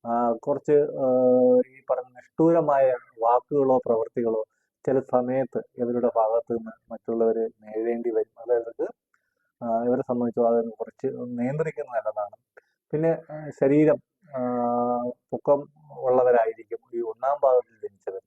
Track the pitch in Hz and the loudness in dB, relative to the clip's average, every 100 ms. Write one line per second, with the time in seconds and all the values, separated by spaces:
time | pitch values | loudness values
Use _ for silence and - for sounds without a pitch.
0 | 123 117 120 113 - 139 - 147 147 - | -2 -2 0 -2 -4 -4 2 2 2 -2
1 | 131 127 127 127 127 127 - - - 131 | 2 4 4 4 6 4 2 -10 -6 -6
2 | 247 - _ - 160 170 151 139 135 123 | -6 -20 _ 0 2 4 2 2 2 0
3 | _ 113 113 123 _ 147 131 131 - 113 | _ -2 2 2 _ 0 2 2 2 -2
4 | 113 - 117 110 110 _ _ _ - 131 | -2 -4 -2 -2 -6 _ _ _ -2 -2
5 | 131 127 123 131 127 117 - - 120 120 | 0 -2 0 -4 -2 -6 -8 -6 -2 0
6 | 117 113 110 117 - 117 113 - _ 113 | 0 0 2 0 -2 -6 -6 -20 _ -14
7 | - 113 113 113 113 _ 107 110 113 117 | -6 0 0 0 -4 _ -10 -6 -4 -4
8 | 120 110 107 _ 117 120 117 - 160 - | -2 -2 -4 _ -2 -2 -2 -8 -8 -8
9 | _ _ _ _ _ _ 120 113 120 127 | _ _ _ _ _ _ -4 -2 0 -2
10 | 139 120 120 123 117 117 113 107 - _ | -2 -2 -2 0 2 2 -2 -8 -12 _
11 | 135 127 123 120 123 151 160 147 143 117 | -8 -8 -10 -6 -4 -4 -6 -8 -8 -6
12 | - 107 104 - _ - _ _ _ 151 | -6 -6 -10 -12 _ -20 _ _ _ -2
13 | 165 160 - 151 151 - 135 147 151 151 | -2 -2 -8 -14 -14 -2 2 6 4 2
14 | _ _ _ 131 123 120 120 120 120 120 | _ _ _ -6 -4 -2 -2 0 0 -2
15 | 123 - _ 123 - 143 143 _ - 139 | -4 -10 _ -6 2 0 0 _ -20 -6
16 | 131 127 123 120 113 113 - 113 _ 117 | 2 4 4 4 2 -4 -14 -14 _ -8
17 | 117 - 131 143 135 127 - _ - _ | -8 -4 -4 0 2 2 0 _ -16 _
18 | - 480 | -12 -12